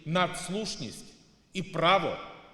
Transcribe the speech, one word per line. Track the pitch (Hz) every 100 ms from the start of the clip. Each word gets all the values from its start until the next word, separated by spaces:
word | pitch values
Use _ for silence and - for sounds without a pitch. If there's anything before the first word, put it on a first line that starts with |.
| 147
надслушність | 175 180 - - 196 220 - 113 - - - _ _ _
і | 185
право | - 160 165 196 147 - - - -